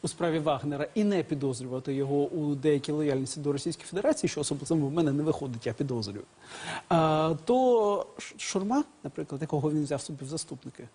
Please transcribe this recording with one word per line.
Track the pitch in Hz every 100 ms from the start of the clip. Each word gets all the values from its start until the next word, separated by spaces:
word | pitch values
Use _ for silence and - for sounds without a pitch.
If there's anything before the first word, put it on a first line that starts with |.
у | 165
справі | - 175 160
Вагнера | 156 135 147 143 147 -
і |
не | 208 196
підозрювати | - 147 139 117 127 127 131
його | 135 139 143 143
у | 170 147 139
деякій | 151 143 139
лояльності | 151 151 131 131 -
до | 147
Російської | 143 175 156 -
Федерації, | 175 269 311 -
що | -
особливо | 143 143 - 165 139
в |
мене | 156 156
не | 139
виходить, | 151 151 139 117 123
я |
підозрюю, | 113 139 120 101 101 - _ - - - - -
а, | 170 160 156 160 160 -
то | 247 254 240 208 202 - -
Ш-, | - -
Шурма, | - 196 196 262 302 -
наприклад, | 135 - 151 139
якого | 156 151 151
він | 151
взяв | 143 143
собі | - 143 135
в |
заступники | 156 - 131 - - 120